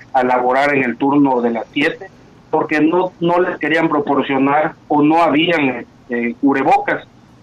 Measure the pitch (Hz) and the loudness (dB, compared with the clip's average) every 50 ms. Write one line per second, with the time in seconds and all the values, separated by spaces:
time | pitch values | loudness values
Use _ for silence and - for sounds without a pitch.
0 | - - - 127 123 127 127 127 123 127 127 131 143 143 143 131 131 120 113 - | -12 -4 -2 0 0 0 0 0 0 0 0 2 0 0 0 0 -2 -2 -2 -2
1 | 139 139 143 147 143 139 131 120 120 117 117 110 104 - - 143 143 165 - - | 0 0 2 4 2 2 2 0 0 -2 -2 -4 -8 -6 -4 -2 -2 -2 -4 -6
2 | 196 190 - - - - - - - - - 156 151 - 156 151 147 160 175 180 | -12 -20 -20 -20 -20 -20 -20 -20 -8 -4 -4 -2 -2 -2 0 2 2 2 2 0
3 | 180 180 - - 170 170 170 175 180 175 170 - 156 147 156 165 160 156 147 147 | 0 -2 -4 -4 -2 0 2 0 0 -2 -4 -4 -4 -2 0 0 0 0 0 -2
4 | 143 143 143 139 123 - 139 131 135 139 143 151 156 160 - - - - 156 147 | -2 -2 -2 -2 -2 -2 0 0 0 2 2 0 0 -2 -6 -10 -6 -2 0 2
5 | 147 151 160 170 170 156 135 151 170 175 170 156 143 131 123 117 113 - - - | 2 4 4 4 2 2 2 2 2 0 0 0 0 -2 -2 -4 -8 -14 -18 -20
6 | - - 120 120 117 120 120 - - 139 135 135 135 156 185 - - - 156 143 | -12 -8 -6 -4 -4 -4 -4 -2 0 0 2 2 2 2 2 2 0 -2 -6 -6
7 | - - _ _ - - - - | -8 -12 _ _ -20 -20 -20 -20